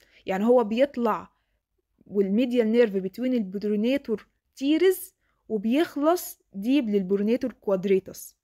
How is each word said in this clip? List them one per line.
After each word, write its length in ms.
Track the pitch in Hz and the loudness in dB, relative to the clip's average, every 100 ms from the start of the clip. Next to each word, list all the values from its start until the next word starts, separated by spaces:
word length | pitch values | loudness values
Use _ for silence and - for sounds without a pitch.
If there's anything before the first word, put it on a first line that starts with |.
| _ _ - | _ _ -6
يعني 200 | 190 226 | -2 4
هو 180 | 247 | 4
بيطلع 680 | 214 226 285 247 226 175 - _ _ _ _ _ _ _ _ | 2 2 0 0 -2 -2 -8 _ _ _ _ _ _ _ _
والميديال 640 | 196 190 208 254 240 220 | -2 0 2 2 2 2
نيرف 200 | 240 226 | 2 2
بتوين 420 | 196 185 208 254 | 0 -6 -6 -2
البرونيتور 960 | 247 190 196 208 208 233 277 262 208 - _ _ - | -2 -4 -6 -2 0 0 -2 -2 -8 -8 _ _ -6
تيرز 580 | 269 311 370 370 - _ _ _ - | 0 2 2 0 -8 _ _ _ -8
وبيخلص 880 | 214 220 277 330 285 302 349 - - _ | -4 0 0 0 0 0 0 -4 -18 _
ديب 360 | 196 220 285 220 | -8 0 0 2
للبرونيتور 600 | 202 185 202 208 254 247 | -2 0 -2 0 -2 -4
كوادريتس. 840 | - - 190 196 190 - - - _ | -8 -4 -2 0 0 -2 -14 -20 _